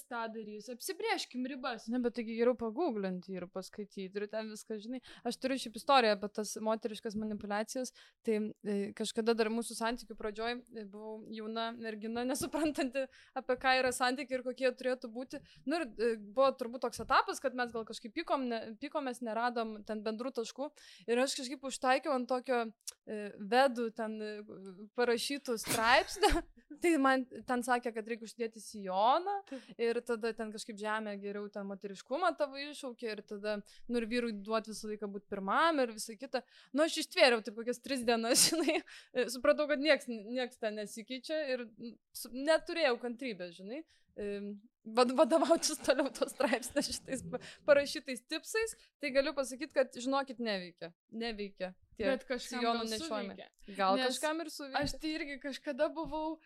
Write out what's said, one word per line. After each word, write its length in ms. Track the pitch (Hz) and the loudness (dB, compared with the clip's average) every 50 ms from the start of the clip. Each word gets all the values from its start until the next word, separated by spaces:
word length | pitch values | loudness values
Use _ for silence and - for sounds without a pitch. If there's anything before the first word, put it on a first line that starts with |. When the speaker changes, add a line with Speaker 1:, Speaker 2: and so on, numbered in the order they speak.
| - | -10
Speaker 1:
tą 180 | _ 247 233 226 | _ -6 -6 -6
darys, 460 | 220 214 226 220 208 208 214 202 - | -6 -6 -8 -10 -10 -10 -12 -12 -12
apsibrėžkim 720 | 247 233 - - - 349 427 453 392 320 - - - 247 254 | -12 -8 -8 -6 -4 -2 0 0 0 0 -2 -4 -6 -4 -4
ribas. 400 | 262 294 262 254 269 233 208 - | -4 -4 -4 -4 -4 -4 -4 -4
Speaker 2:
Ne, 120 | 226 240 254 | -2 0 0
bet 140 | 240 240 - | 0 0 -2
taigi 160 | 240 226 220 | -2 -4 -4
geriau 220 | 226 226 233 247 254 | 0 4 4 4 4
paguglinti 800 | 208 233 226 214 254 359 320 226 208 190 190 185 180 175 - 190 | 2 -2 -4 -2 0 0 0 0 0 -2 -2 -2 -4 -6 -8 -8
ir 80 | 180 175 | -8 -8
paskaityti, 600 | 175 - 190 180 - - - 208 196 - 202 190 185 | -8 -8 -10 -10 -8 -10 -12 -12 -10 -10 -10 -10 -8
ir 160 | 196 208 208 | -6 -6 -6
ten 220 | 208 214 220 220 220 | -4 -6 -6 -6 -8
viską, 300 | 214 208 - - 220 214 | -10 -12 -10 -8 -8 -8
žinai. 200 | 202 226 262 254 - - - - | -6 -8 -8 -10 -10 -14 -18 -8
Aš 160 | - 247 220 | -6 -6 -4
turiu 220 | - - 254 269 254 | -2 -2 -2 -2 -2
šiaip 160 | - 233 - | -4 -8 -10
istoriją 380 | 220 - - 277 262 233 214 208 | -2 4 6 8 8 8 6 4
apie 140 | 196 208 202 | 2 -2 -4
tas 220 | - - 214 196 - | -4 -4 -4 -4 -6
moteriškas 640 | 233 220 220 220 214 - 220 214 - - 233 196 214 | -4 -2 0 0 0 -2 -6 -6 -8 -8 -6 -6 -4
manipuliacijas. 720 | 214 214 214 196 208 202 202 208 220 - - 262 254 240 - - - - _ _ - | -4 -4 -6 -6 -6 -4 -4 -4 -4 -4 -6 -6 -6 -6 -10 -16 -20 -20 _ _ -2
Tai, 120 | 233 220 214 214 214 - - | 0 0 2 0 -2 -6 -6
e, 160 | - 208 202 202 196 202 | -4 -2 -2 0 -2 -4
kažkada 420 | 208 - 220 - - 233 220 233 233 | -4 -6 -6 -4 -2 0 2 2 4
dar 140 | 226 226 220 | 4 2 2
mūsų 240 | 226 233 226 - 226 | 0 -2 -2 -4 -6
santykių 400 | - 233 226 247 240 - - 220 | -2 -2 -2 -2 -4 -8 -14 -10
pradžioj, 400 | 196 214 214 208 208 220 233 247 247 247 _ | -6 -6 -6 -4 -4 -4 -4 -4 -6 -10 _
e, 160 | 240 226 208 | -12 -12 -12
buvau 320 | 196 190 214 214 220 220 220 214 - | -12 -12 -12 -10 -10 -10 -10 -12 -12
jauna 380 | 220 220 214 220 220 226 226 226 | -10 -8 -8 -6 -4 -4 -4 -4
mergina, 520 | 233 240 226 226 220 214 208 226 226 233 247 | -6 -8 -8 -8 -8 -6 -6 -4 -4 -2 -2
nesuprantanti, 800 | 254 285 - 330 262 - 294 311 302 277 - 302 254 - 269 262 - - - - _ _ | 0 0 -2 -2 -2 0 0 0 0 2 0 -2 0 0 -4 -4 -4 -8 -16 -20 _ _
apie 220 | 262 - - 254 247 | -6 -2 -2 -2 2
ką 140 | - 262 262 | 4 4 4
yra 160 | 262 262 254 | 4 4 2
santykiai 460 | 247 - 262 247 262 254 294 240 262 254 | 2 2 2 0 0 0 -2 -4 -4 -4
ir 80 | 247 | -2
kokie 180 | 254 247 - 262 | -6 -2 0 0
jie 80 | 254 | 0
turėtų 400 | 247 - 254 254 254 247 - 233 | 0 0 -2 -2 -2 -2 -6 -8
būti. 300 | 220 240 269 - - 285 - - - 151 | -8 -10 -10 -10 -10 -14 -14 -16 -20 -8
Nu, 200 | - 254 302 349 | -4 -2 -2 0
ir, 40 | 320 | -2
e, 280 | 226 - - 220 240 226 | -4 -2 0 0 0 0
buvo 320 | 220 208 202 202 262 269 269 | -2 -6 -2 2 4 4 4
turbūt 340 | 262 - 240 226 233 254 - | 4 0 -4 -8 -4 -4 -6
toks 180 | 240 - - 220 | -6 -6 -6 0
etapas, 340 | - 269 349 453 392 359 - | 4 4 4 4 4 -2 -4
kad 140 | - 262 247 | -4 -4 -2
mes 140 | 254 247 240 | -2 -4 -2
gal 140 | 233 226 220 | -4 -6 -6
kažkaip 320 | - 220 - - 226 - | -8 -10 -12 -12 -8 -8
pykom, 320 | 320 339 - 339 277 262 247 | -6 -2 0 0 0 0 -2
ne, 140 | 233 226 - 226 220 | -4 -4 -6 -8 -10
pykomės, 440 | - 277 294 - 311 277 262 240 - | -10 -10 -6 -4 -4 -4 -4 -6 -6
neradom 560 | 247 226 214 226 233 247 233 233 226 220 214 214 | -6 -4 -2 0 -2 0 0 -2 -2 -4 -6 -10
ten 180 | 208 - 214 220 | -8 -6 -6 -4
bendrų 320 | 202 220 220 214 247 269 | -4 -4 -4 -4 -6 -4
taškų. 380 | 254 240 226 - - - 277 302 - - - - - - | -4 -4 -6 -6 -6 -8 -8 -8 -8 -14 -20 -20 -20 -10
Ir 180 | 180 226 233 240 | -2 0 2 2
aš 160 | 262 277 277 | 2 2 0
kažkaip 320 | - 269 240 294 269 - 269 | -4 -6 -8 -8 -8 -6 -8
užtaikiau 480 | - - - 254 262 285 - 330 277 | -6 0 4 4 4 4 4 2 0
ant 120 | 254 247 226 | 0 0 0
tokio, 360 | 254 254 247 - 254 240 226 226 - _ _ - - _ | -2 -2 0 0 0 0 0 -2 -6 _ _ -14 -14 _
e, 180 | _ - 214 208 208 202 - | _ -8 -8 -8 -8 -10 -10
vedų 560 | - 208 190 233 247 269 277 240 240 233 226 | -12 -2 4 6 6 6 6 4 0 -4 -4
ten, 240 | 214 - 226 214 220 220 | -4 -6 -6 -6 -6 -6
e, 160 | 214 214 214 208 214 214 208 190 190 196 185 185 214 208 | -8 -8 -8 -10 -12 -14 -16 -14 -14 -16 -16 -16 -18 -6
parašytų 640 | _ - 240 240 233 233 - - 285 277 - - 233 214 | _ 0 2 2 2 2 0 -2 -4 -4 -2 -4 -4 -2
straipsnių. 760 | - - - 233 220 226 254 311 381 - - 392 381 370 294 | -2 -2 0 4 6 8 8 8 6 4 4 4 6 6 6
<laughs> 80 | 339 - - _ - _ - 302 | 4 2 -2 _ -20 _ -18 -6
Tai 160 | 294 - 339 330 | 2 4 6 6
man 260 | 285 269 269 262 262 254 - - 208 | 8 8 6 6 4 2 -2 -8 -10
ten 200 | 214 - 254 247 | -4 -2 -2 0
sakė, 280 | 240 254 247 247 247 240 | 2 2 2 2 2 -2
kad 160 | 220 226 208 | -4 -4 -6
reikia 200 | 220 233 220 233 | -6 -8 -8 -8
užsidėti 340 | 208 - - 233 226 220 220 | -12 -6 -6 -6 -6 -6 -10
sijoną 720 | 202 - - 214 196 185 185 190 208 240 277 339 359 392 403 392 392 | -16 -14 -12 -8 -6 -2 2 4 6 6 6 4 2 0 -4 -4 -6
Speaker 1:
Taip. 180 | - 277 254 - - 208 | -10 -12 -12 -12 -14 -4
Speaker 2:
ir 240 | - 233 233 233 240 | 0 0 2 2 0
tada 320 | 240 - 240 220 226 226 | 0 -2 -2 -2 -2 -4
ten 180 | 220 - 226 214 | -4 -4 -6 -8
kažkaip 240 | 208 214 - - 220 | -8 -10 -10 -10 -10
žemė 380 | 196 208 214 214 220 220 208 202 | -6 -4 -2 -2 -2 -2 -6 -8
geriau 300 | 202 202 202 202 208 208 202 | -6 -8 -6 -6 -6 -8 -8
ten 180 | - 208 196 | -8 -8 -8
moteriškumą 640 | 196 202 190 - 196 196 180 - - 247 320 381 349 311 | -8 -8 -8 -10 -10 -10 -12 -6 -4 -2 2 2 2 2
tavo 240 | - 302 269 269 277 | 2 -2 -2 -2 -6
iššaukė 500 | 285 294 294 - - 262 240 - 247 220 | -8 -8 -8 -8 -8 -10 -8 -6 -6 -6
ir 140 | 214 208 | -6 -8
tada, 320 | 202 - 214 202 202 214 214 208 - - - - | -10 -10 -10 -6 -4 -4 -4 -4 -6 -12 -18 -14
nu, 160 | - - 240 240 | -8 -4 -2 -2
ir 80 | 233 | 0
vyrui 260 | 208 240 247 240 233 | 0 0 0 0 0
duot 340 | 214 202 196 208 226 226 214 220 | -4 -6 -4 -2 -2 -2 -2 -4
visą 220 | 214 - - 214 | -8 -8 -8 -8
laiką 180 | 214 208 214 202 | -6 -6 -6 -6
būt 160 | 196 208 - | -6 -8 -8
pirmam 540 | _ 208 196 190 196 214 269 311 339 330 285 | _ -6 -4 0 2 4 6 6 6 4 4
ir 140 | 254 226 220 | 2 0 -2
visa 200 | 220 - - 226 | -6 -10 -10 -10
kita. 280 | - 269 262 - 247 - _ - - - _ - | -12 -6 -4 -4 -4 -4 _ -16 -20 -14 _ 2
Nu, 100 | 269 320 | 2 2
aš 140 | 330 - 311 | 2 2 -2
ištvėriau 400 | 277 - - 370 320 262 240 226 | -4 0 6 8 8 10 8 6
taip 140 | 208 240 208 | 2 -4 -8
kokias 240 | 226 226 240 240 - | -6 -4 -4 -6 -6
tris 220 | - 233 277 254 233 | -4 -4 -4 0 2
dienas, 400 | 233 233 226 226 233 262 - - | 2 2 4 4 4 6 6 6
<laughs> 40 | - | 6
žinai, 320 | 330 320 311 269 320 349 - - - - - _ | 4 2 2 2 2 0 -2 -6 -12 -20 -20 _
e, 180 | - 254 247 - | -4 -2 -2 -2
supratau, 380 | 240 254 240 285 294 269 302 | -2 2 4 4 4 4 2
kad 140 | 277 302 262 | 2 0 2
nieks, 260 | 285 311 277 - - | 4 4 4 4 2
nieks 520 | 247 233 220 196 214 247 254 247 240 - - | -4 -8 -8 -8 -6 -4 -4 -4 -4 -4 -6
ten 180 | 240 214 208 | -4 -4 -4
nesikeičia 640 | 214 214 202 - 233 208 - 254 262 240 - 311 311 311 | -4 -8 -8 -10 -12 -10 -10 -10 -10 -6 -4 -4 -2 -2
ir, 180 | 269 254 247 240 | -2 -2 -4 -4
n-, 280 | 220 226 - - 240 - _ _ _ | -10 -14 -14 -14 -14 -14 _ _ _
su-, 220 | - - - - | -14 -14 -12 -10
neturėjau 640 | 233 254 277 311 320 320 320 - 339 339 320 262 240 233 | -8 -2 2 4 4 4 2 -2 0 2 2 2 2 0
kantrybės, 580 | 240 240 240 226 277 254 208 175 180 175 170 | -2 -6 -6 -6 -6 -6 -6 -6 -8 -10 -10
žinai, 240 | 170 190 196 240 311 330 _ _ _ _ _ _ | -12 -12 -10 -10 -10 -10 _ _ _ _ _ _
e, 120 | - 208 202 202 202 202 202 208 202 214 _ _ _ _ | -8 -6 -6 -4 -6 -6 -8 -10 -12 -14 _ _ _ _
vad-, 280 | 226 220 233 254 247 262 | 0 4 4 4 6 6
vadovautis 640 | 247 320 226 320 330 320 254 330 - - - 311 - | 6 6 8 8 6 8 6 6 4 4 0 -2 0
toliau 300 | - - 269 262 294 269 | 2 2 4 4 2 0
to 160 | - - 285 269 | 0 -2 -2 -2
straipsnio 540 | - - - 247 247 220 226 - - 277 | 2 0 2 2 2 0 0 0 0 0
šitais 420 | - - - - - - - - - | 0 0 -4 -8 -6 -6 -6 -6 -6
pa-, 160 | 170 175 - - - - - | -6 -8 -8 -8 -12 -16 0
parašytais 580 | _ - 285 285 285 269 - 311 - - 254 240 | _ 8 8 8 6 4 -2 -6 -6 -6 -8 -8
tipsais, 540 | - - 311 320 320 - - 440 453 440 - - - _ _ | -6 -6 -6 -6 -4 -2 0 0 0 -2 -4 -10 -18 _ _
tai 160 | _ - 294 | _ -4 2
galiu 220 | 247 277 269 302 285 | 2 2 2 2 0
pasakyt, 380 | 285 269 226 262 240 302 294 | 0 -2 -2 -4 -8 -8 0
kad, 240 | - 302 262 - - | 2 2 2 2 0
žinokit, 420 | 240 233 262 269 277 269 - 240 214 | -4 -2 0 2 2 0 -2 -4 -4
neveikia, 540 | 240 226 202 190 180 175 170 _ 170 170 170 _ _ _ | -2 -2 -2 -2 -4 -8 -10 _ -12 -14 -14 _ _ _
neveikia 640 | - 226 226 233 220 196 208 196 - - 185 180 185 - _ _ | -8 -6 -6 -6 -4 -6 -8 -8 -6 -8 -8 -8 -8 -14 _ _
tie 120 | - - 220 | -6 -2 0
Speaker 1:
Bet 220 | 269 269 262 - - | 0 0 0 -2 -4
kažkam 300 | 254 240 - - 247 240 | -6 -6 -4 -6 -4 0
Speaker 2:
sijonų 220 | 233 233 233 233 | 2 2 2 0
Speaker 1:
gal 80 | 220 220 | 0 -2
Speaker 2:
nešiojimai. 440 | 220 214 220 220 220 208 202 196 190 | -4 -4 -4 -4 -4 -4 -6 -6 -10
Speaker 1:
suveikė. 400 | 190 - - _ _ - - 196 | -12 -16 -18 _ _ -18 -10 -2
Speaker 2:
Gal 220 | 196 196 190 196 | 2 4 4 6
Speaker 1:
Nes 100 | 262 262 | 4 4
Speaker 2:
kažkam 340 | 262 254 - - 302 311 320 | 2 0 0 0 0 0 -2
ir 80 | 330 311 | -4 -6
suveikė. 260 | - - 294 269 262 | -8 -10 -8 -2 0
Speaker 1:
aš 160 | 269 294 269 | 0 0 0
tai 200 | - 269 - 311 | -2 -4 -4 -4
irgi 240 | 311 320 320 277 285 262 | -2 -2 -4 -6 -8 -8
kažkada 480 | - 285 254 - - 302 285 247 302 320 | -6 -8 -8 -6 -6 -6 0 2 0 0
buvau 460 | 277 311 320 277 285 311 311 320 320 311 _ | 0 -4 -6 -4 -4 -2 -2 -4 -4 -6 _